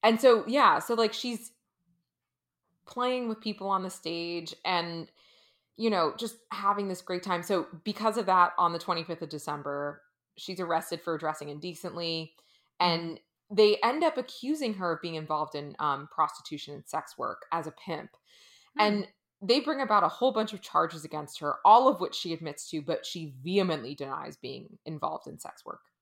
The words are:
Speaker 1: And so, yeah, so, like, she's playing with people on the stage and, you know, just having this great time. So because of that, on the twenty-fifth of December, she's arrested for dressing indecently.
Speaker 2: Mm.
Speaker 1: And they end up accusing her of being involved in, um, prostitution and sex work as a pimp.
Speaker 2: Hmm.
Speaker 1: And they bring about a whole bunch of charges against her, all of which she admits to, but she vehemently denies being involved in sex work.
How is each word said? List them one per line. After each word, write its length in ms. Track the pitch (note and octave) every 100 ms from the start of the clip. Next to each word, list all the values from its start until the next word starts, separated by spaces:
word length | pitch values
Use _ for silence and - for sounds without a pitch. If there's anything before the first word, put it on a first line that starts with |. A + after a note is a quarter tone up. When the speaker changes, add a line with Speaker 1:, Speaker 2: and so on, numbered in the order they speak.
Speaker 1:
And 180 | A3 A3+
so, 240 | C4 A3+ G3
yeah, 340 | C4 A#3 D3
so, 140 | -
like, 180 | A#3 A3
she's 380 | - B3 A3+ - _ _ _ _ _ _ _ _ _ _ _ _ _ -
playing 420 | - B3 B3+ A#3+
with 120 | A3
people 280 | A3 G#3 G3
on 140 | F#3+
the 80 | F#3
stage 640 | - - E3+ E3+ E3+ E3 -
and, 460 | - F3+ E3+ E3+ E3 _ _ _ _ _ _ -
you 120 | A3+
know, 240 | G3 D#3+ -
just 180 | A3+ - _
having 380 | - G3+ G3+ G3
this 120 | F3+
great 200 | - F3+
time. 200 | F#3 F3
So 240 | E3+ F#3+ D#3+ D#3+
because 320 | - G3+ A3 G#3+
of 80 | F#3+
that, 260 | F#3 F3 -
on 140 | E3+
the 60 | E3+
twenty-fifth 440 | F3+ E3+ E3 E3
of 60 | D#3
December, 720 | D3+ - D3 C#3+ C#3+ D3 C#3+ _ _ _ -
she's 240 | - F#3
arrested 400 | F3 E3 E3 E3+
for 160 | - D#3+
dressing 300 | D#3+ D3+ D3
indecently. 840 | D3 F3+ D#3+ F3+ E3+ E3+ D#3+ D#3+ _ _ _ _ _
Speaker 2:
Mm. 60 | F3+
Speaker 1:
And 340 | E3 E3+ D#3+ _ _ _
they 260 | G#3 G#3+ G#3
end 200 | A#3 C#4+
up 140 | D#4+ C#4
accusing 580 | B3 - B3 D4+ C4
her 180 | G3 F3+
of 100 | E3
being 120 | F3
involved 400 | D#3+ D#3 D#3 D3+
in, 220 | D3 C#3+ -
um, 300 | D3+ C#3 D3
prostitution 640 | - D#3 - - D3+ -
and 140 | C#3+ -
sex 280 | D#3 - -
work 280 | - - -
as 140 | E3+ D#3
a 60 |
pimp. 440 | - - D#3 - _ _ _ - _ _ -
Speaker 2:
Hmm. 40 |
Speaker 1:
And 280 | G#3 G#3 F#3+ _ _ _
they 180 | G3 B3+
bring 200 | D4 C#4
about 220 | C4 G#3
a 60 | E3+
whole 240 | - C4
bunch 200 | A3 G#3+
of 80 | G#3
charges 420 | - E3 E3 E3
against 340 | D#3 D3+ D3 -
her, 180 | D3 -
all 220 | F#3+ A3+ C4
of 140 | B3+
which 140 | F3+
she 180 | - F3+
admits 360 | E3 D#3+ D3+ -
to, 100 | D#3+
but 240 | C#3+ D#3+
she 300 | - F3 D#3+ C3
vehemently 520 | C#3+ F#3+ F#3 D#3 A#2
denies 420 | C#3+ C#3 C3+ C#3+ -
being 420 | C3 C3 - - -
involved 400 | D#3 D3+ D#3 -
in 120 | D#3
sex 260 | - -
work. 180 | - - _ _